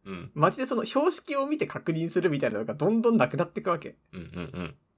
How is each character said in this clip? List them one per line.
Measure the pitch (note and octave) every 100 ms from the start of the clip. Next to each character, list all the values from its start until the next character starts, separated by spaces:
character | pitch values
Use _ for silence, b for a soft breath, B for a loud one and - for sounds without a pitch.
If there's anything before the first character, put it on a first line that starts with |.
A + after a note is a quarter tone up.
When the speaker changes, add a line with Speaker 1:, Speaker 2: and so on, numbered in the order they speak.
Speaker 1:
う | G2
ん。 | F2+ -
Speaker 2:
マ | D3 F3
ジ | C4+
で | C4
そ |
の | A#3
標 | A3+ C4+ E4+
識 | D#4+ -
を | C#4 C#4
見 | D4+
て | -
確 | - -
認 | D#3+ E3+
す | F3+
る | E3+
み | C#3+
た | B2
い |
な | G#2+
の | A2+
が |
ど | D3 E3+
ん | A3+
ど | A#3
ん | A3
な | B2
く | C#3+
な | E3+
っ |
て | -
く | -
わ | -
け。 | - - _
Speaker 1:
う | F#2
ん |
う |
ん | D#2+
う | F2 E2 F2
ん。 | E2 - _